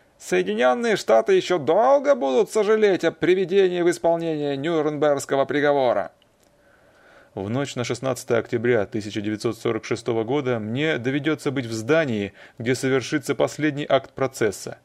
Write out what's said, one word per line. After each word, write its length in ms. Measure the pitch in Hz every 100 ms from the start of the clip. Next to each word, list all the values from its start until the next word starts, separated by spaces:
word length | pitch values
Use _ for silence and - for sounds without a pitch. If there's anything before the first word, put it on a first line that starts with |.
| _ _
"Соединенные 760 | - 185 185 214 247 247 233 196
Штаты 360 | - 220 214
еще 260 | 190 - 180
долго 560 | 135 170 240 277 285
будут 360 | 277 269 254 202
сожалеть 540 | 220 202 220 214 180
о 60 | 165
приведении 680 | 147 156 185 175 196 185 180
в 100 | 175
исполнение 680 | 170 170 170 165 156 143 139
Нюрнбергского 880 | 147 165 151 147 147 139 - 139 135
приговора". 680 | 143 147 143 127 101 87 _ _ _ _ _ _ _ _ _ _ - _
В 160 | - 98
ночь 240 | 120 139
на 80 | -
шестнадцатое 560 | 117 120 131 123 - 117
октября 480 | 110 120 120 120 98
тысяча 340 | 110 104 104
девятьсот 380 | 104 107 117 107
сорок 260 | - 110
шестого 380 | - 110 - 113
года 380 | 110 143 127 117
мне 380 | 107 123 156 147
доведется 520 | 117 143 143 151 147
быть 160 | 135 117
в 60 |
здании, 600 | 113 110 160 151 110 98 - - -
где 180 | 117 127
совершится 580 | 135 131 120 156 -
последний 520 | 131 139 - 151 143 147
акт 240 | 135 -
процесса. 680 | - 131 - 110 - - -